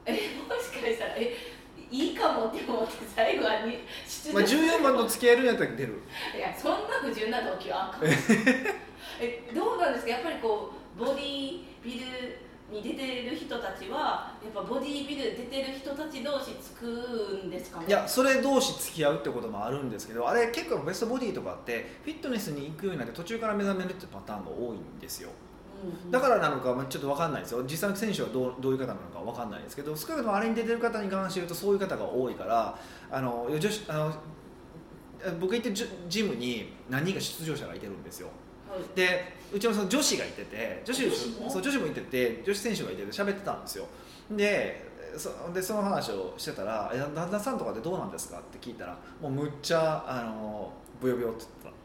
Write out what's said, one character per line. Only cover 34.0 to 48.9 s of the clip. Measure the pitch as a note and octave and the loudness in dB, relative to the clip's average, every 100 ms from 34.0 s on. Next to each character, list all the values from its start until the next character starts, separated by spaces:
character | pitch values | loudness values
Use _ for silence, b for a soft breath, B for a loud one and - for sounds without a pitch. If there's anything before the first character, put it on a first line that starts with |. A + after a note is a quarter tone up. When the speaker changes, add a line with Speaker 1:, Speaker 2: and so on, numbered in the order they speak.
| D3+ D#3+ - - - - - E3 - - - - - E3+ | 2 0 -8 -14 -16 -18 -18 -18 -16 -18 -18 -6 -4 0
Speaker 2:
僕 | F#3 A#3 | 2 2
行 | |
っ | |
て | A#3 | 2
る | G3 | 0
ジ-、 | A3+ F3+ F3 | -4 -6 -4
ジ | F#3 | 2
ム | G#3 A#2+ | 2 2
に | B2 A#2 G2 - - | 0 -2 -4 -12 -2
何 | B2+ E3 | 0 2
人 | F#3+ | 0
か | |
出 | - - | -2 -4
場 | D#3+ C#3 | -4 -4
者 | G2+ | -4
が | F2 | -8
い | |
て | G#2 | -8
る | |
ん | F#2 | -8
で | F2+ | -10
す | - | -10
よ。 | F2 - - - - | -10 -12 -18 -18 -10
Speaker 1:
は | F#3+ | -8
い。 | - | -6
Speaker 2:
で、 | F#3+ F#3 F3+ - - - | 2 4 4 -2 -10 -6
う | G3+ | 0
ち | A3+ | 2
も | |
そ | G#3 | 2
の | F#3+ | 4
女 | B3 | 4
子 | C#4+ E3+ | 4 4
が | F2+ | 0
い | |
て | - | -6
て、 | G2+ G#2 A2+ F#2 | -10 -4 -4 -4
女 | - | -4
子、 | C4 A#3+ | 2 2
Speaker 1:
女 | - | 2
子 | - - | -2 -4
も？ | G#3+ | -4
Speaker 2:
そ | C4+ | 0
う、 | |
女 | C#4 | 2
子 | C#4 | 2
も | E3 | 0
い | |
て | B2+ | -2
て、 | F#2+ B2+ B2 A2 - | -2 2 2 2 0
女 | |
子 | G3+ | 0
選 | A#3 F#3 | 0 0
手 | |
が | A#2 | -2
い | F#2+ | -4
て | |
て | G2+ | -6
喋 | G#2+ G3+ | -2 0
っ | G3 | 0
て | D#3 | -2
た | - | -4
ん | |
で | - | -6
す | - | -8
よ。 | - B B B B | -8 B B B B
で、 | G#3 G3+ F#3+ G#2 - - - D#2+ A2 | 2 4 4 2 -2 -10 -12 -12 -8
そ-、 | - - D3+ | -6 -6 -4
で、 | F3+ | -2
そ | F#3 G#3+ | 0 2
の | |
話 | G3+ E3+ B2 | 2 2 0
を | G2+ F#2 - | -2 -4 -4
し | - | -6
て | |
た | - G2 | -4 -2
ら、 | A2 G2+ | -2 0
「え、 | B2+ C#3+ D3+ | -2 -2 -2
旦 | F3+ | -2
那 | G#3 | 0
さ | G3+ | 0
ん | A#3 | -2
と | |
か | A#2 | -2
っ | |
て | G2+ | -2
ど | C#3+ F3+ | -2 -2
う | |
な | A2 | -2
ん | |
で | E2 | -6
す | - | -8
か？」 | E2+ | -10
っ | |
て | - - | -12 -12
聞 | A#2+ | -12
い | A#2 | -10
た | |
ら、 | F2 | -10